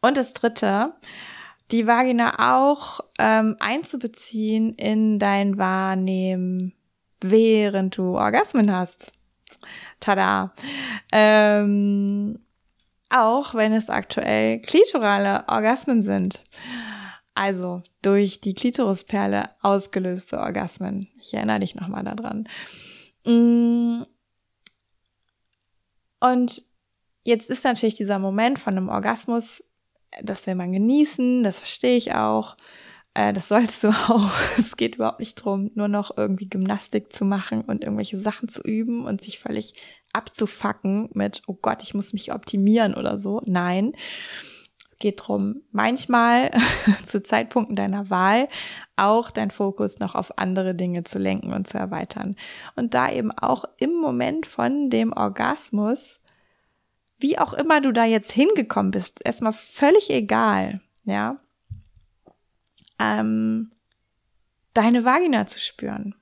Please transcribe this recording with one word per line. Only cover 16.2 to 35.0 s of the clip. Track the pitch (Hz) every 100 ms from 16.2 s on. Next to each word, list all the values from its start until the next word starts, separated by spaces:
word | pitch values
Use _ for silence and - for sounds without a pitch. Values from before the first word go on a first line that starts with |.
| 185 - _ - 247 247 226 208 196 - _ -
Also | 196 190 180 180 175 _
durch | 196 196 202 -
die | -
Klitorisperle | 190 247 240 233 190 - 202 196 202 208 _
ausgelöste | 202 196 196 - 185 180 - -
Orgasmen. | - 196 175 - 185 196 196 _
Ich | -
erinnere | 214 214 107
dich | 180 -
nochmal | 170 -
daran. | 196 - 226 214 220 - - - - - - _ -
Mm. | 233 233 240 233 233 233 233 - _ _ _ _ _ - _ _ _ _ _ _ _ _ _ _ _ _ _ _ _
Und | 254 254 247 - _ _ _ _ _ _
jetzt | - 233 226
ist | 262
natürlich | 269 233 226 214
dieser | 202 202
Moment | 190 196 233 269
von | - 190
einem | 185
Orgasmus, | - 196 220 - 233 233 - _ _ _ _ _ -
das | 208 202 -
will | 185
man | 180
genießen, | 185 214 277 294 - 247 247
das | 220 180
verstehe | - - 247 247
ich | 233
auch. | - 107 107 220 - - - - - _
Äh, | - 208
das | 202 -
solltest | 208 226 -
du | 208
<laughs> | 214 -
auch. | 226 202 - - -
Es | 226 -
geht | -
überhaupt | 226